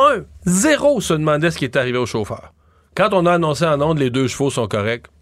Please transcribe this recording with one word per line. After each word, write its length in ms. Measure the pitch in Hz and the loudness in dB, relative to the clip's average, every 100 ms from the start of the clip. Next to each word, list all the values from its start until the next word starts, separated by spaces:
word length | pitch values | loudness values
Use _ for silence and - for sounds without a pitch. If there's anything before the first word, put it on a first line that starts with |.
| 277 | 2
un, 140 | 240 151 - | 2 -6 -8
zéro 560 | - 180 277 285 285 269 | -2 0 2 2 2 0
se 140 | - | 0
demandait 360 | 160 151 147 170 | -2 2 0 0
ce 60 | 165 | -2
qui 80 | |
était 140 | 135 139 | -2 -2
arrivé 180 | 127 123 | 0 -2
au 100 | 123 | -2
chauffeur. 460 | 117 104 110 - _ _ _ _ | -4 -6 -8 -14 _ _ _ _
Quand 160 | - 202 | -2 0
on 120 | 196 | 2
a 80 | 170 | 2
annoncé 320 | 175 165 139 | 2 0 0
en 160 | 170 147 | 0 0
ondes, 180 | 147 160 | 0 0
les 120 | 135 | 0
deux 180 | 123 131 | 0 -2
chevaux 220 | - 139 | 0 -2
sont 180 | 127 110 | -2 -4
corrects 380 | 110 104 120 - _ | -2 -2 -4 -8 _